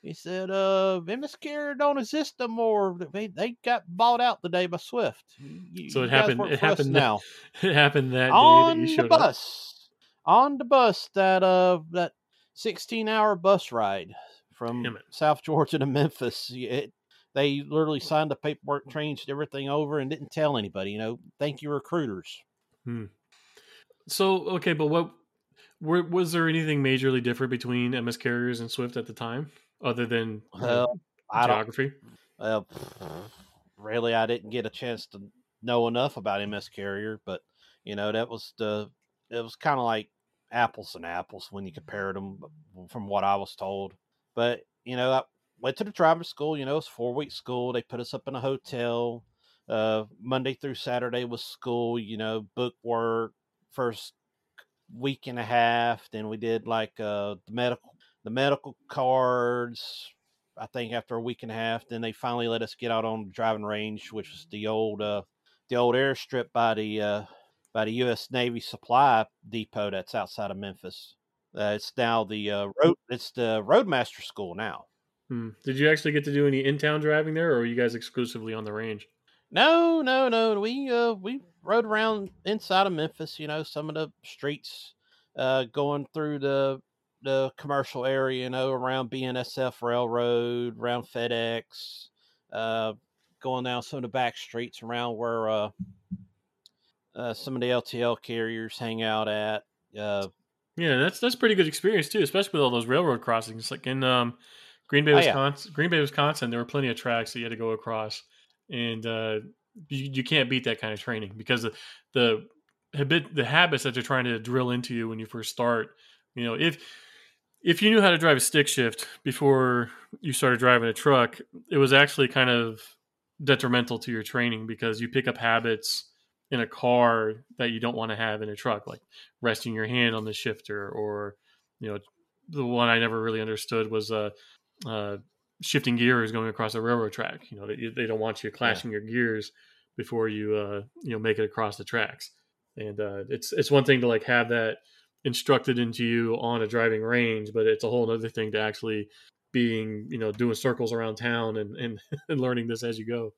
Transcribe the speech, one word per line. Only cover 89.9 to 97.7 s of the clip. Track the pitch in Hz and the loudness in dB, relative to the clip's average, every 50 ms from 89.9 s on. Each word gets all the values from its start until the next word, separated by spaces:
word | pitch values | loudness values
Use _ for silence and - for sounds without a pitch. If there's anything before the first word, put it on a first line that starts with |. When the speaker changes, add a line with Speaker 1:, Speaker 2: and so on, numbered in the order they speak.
| 120 120 123 117 117 120 120 120 120 117 120 120 123 120 120 120 113 113 | 0 0 0 0 0 0 2 2 2 2 0 0 -2 -2 -4 -6 -6 -6
Speaker 1:
around | 113 120 120 123 113 | -4 -2 -2 -2 -4
FedEx, | - - 123 117 117 120 117 117 113 117 117 110 _ - - - - - - - - _ _ _ _ _ _ _ _ - | -6 -6 -4 -2 -2 -2 -2 -2 -2 -4 -4 -6 _ -18 -18 -16 -16 -16 -18 -20 -20 _ _ _ _ _ _ _ _ -8
uh, | - 113 113 113 113 110 110 107 - _ _ _ _ _ _ _ _ | -6 -4 -2 -2 -2 -2 -4 -4 -8 _ _ _ _ _ _ _ _
going | - 135 131 127 123 | -6 -4 -4 -4 -4
down | 127 123 123 117 | -4 -4 -4 -6
some | - - 139 | -8 -10 -8
of | 120 | -8
the | 117 | -6
back | 98 131 127 120 113 | -2 -2 -2 -2 -2
streets | - - - - 117 123 117 - - - | -6 -16 -10 -8 -8 -8 -8 -10 -16 -12
around | 113 120 120 120 120 117 | -8 -6 -4 -4 -4 -4
where, | 107 120 117 117 113 113 110 | -4 -4 -4 -2 -2 0 0
uh, | 110 107 104 104 - _ - - - _ _ _ - - - _ _ _ _ _ _ _ _ - _ _ _ _ _ _ _ _ _ | 0 0 -2 -4 -6 _ -14 -14 -14 _ _ _ -14 -14 -14 _ _ _ _ _ _ _ _ -20 _ _ _ _ _ _ _ _ _
uh, | - 123 120 110 | -8 -8 -6 -6
some | - - 143 131 | -8 -8 -8 -4
of | 123 | -2
the | 123 123 | 0 2